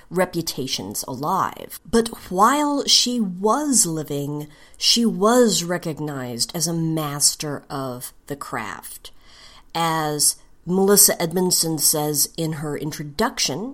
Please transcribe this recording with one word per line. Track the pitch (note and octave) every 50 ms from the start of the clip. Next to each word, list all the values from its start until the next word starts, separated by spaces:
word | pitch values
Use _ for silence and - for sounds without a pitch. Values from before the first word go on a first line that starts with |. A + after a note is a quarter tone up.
| - _
reputations | E3 F#3 F3+ - - E3+ - - - - B2+ B2+ - - F#2+ G2 G#2 - -
alive. | - - - C#3+ E3 F#3+ F3 A#2+ - - - G1+ - - - -
But | - - A#3 A3+ A#3 - - - -
while | F3+ F#3 G#3 A#3+ C#4 D4 D4 D4 C#4+ C#4 -
she | - - - - A#3+ B3 A#3+
was | G#3+ F#3 F3 F3+ G3 G#3+ A3+ C#4+ D4+ D4 B3+ G3 -
living, | E3+ D#3+ D#3 D3 - C#3+ C#3+ C#3+ C#3+ D3 D3 D3 D3 - - - - -
she | - - - - A3+ A#3
was | G#3+ F3+ F3 G3 A3 A#3+ B3+ B3 G#3+ F3 D#3+ E3+
recognized | E3+ F3+ E3+ - E3+ C#3+ C3+ D3+ D3+ C#3+ C3+ B2+ B2 B2 A#2 - - -
as | E3+ D#3
a | E3+ E3+
master | E3 E3 D#3+ D#3+ D#3+ D#3 C#3+ C#3+ D3 - - - - D#3 D3+ C#3 - - -
of | D#3+ C#3 C3+ C3 A#2+ B2+ - - - - _
the | - -
craft. | C#3+ - - - A#2+ A2 G2 D#2+ - - - - - - - - - - - - - - - - - - - -
As | E3 E3 E3 D#3+ D#3+ D#3 D3+ D3+ D3 C#3+ - - - - - - - -
Melissa | E3 F3+ F#3 F#3+ G3 G3+ G3 - - - -
Edmondson | E3+ D#3+ E3+ F#3 F#3 F3+ - - - E3 D#3+ D3
says | D3 - - D3+ D3 D3+ D3+ C#3 - - -
in | - E3 D#3 D#3+
her | D3 D#3 D3+ C#3+
introduction, | - D3 D3+ - - D3+ D3 C#3 - A3 C4 A#3 - - - C3 E3+ G#3+ C4+